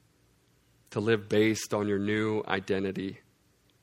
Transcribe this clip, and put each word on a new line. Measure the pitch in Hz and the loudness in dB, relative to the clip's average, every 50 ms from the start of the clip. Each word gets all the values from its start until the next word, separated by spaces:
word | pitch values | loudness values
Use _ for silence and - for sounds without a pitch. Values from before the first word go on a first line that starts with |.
| _ _ _ _ _ _ _ _ _ _ _ _ _ _ _ _ _ - | _ _ _ _ _ _ _ _ _ _ _ _ _ _ _ _ _ -8
to | - 113 | -4 -2
live | 104 113 113 104 101 104 | 2 2 2 2 2 2
based | 107 107 107 110 110 - - - 117 | 4 4 4 4 2 0 -4 -4 -2
on | 104 104 104 | -2 0 0
your | 101 98 | 0 0
new | 101 104 107 107 110 110 107 107 - | 0 0 0 0 0 0 -2 -2 -2
identity. | - 95 98 98 - 98 95 98 98 95 98 98 98 - - _ _ _ _ _ _ _ _ _ _ _ _ | -2 -4 -4 -2 -2 -2 -2 0 -4 -4 -4 -6 -8 -8 -12 _ _ _ _ _ _ _ _ _ _ _ _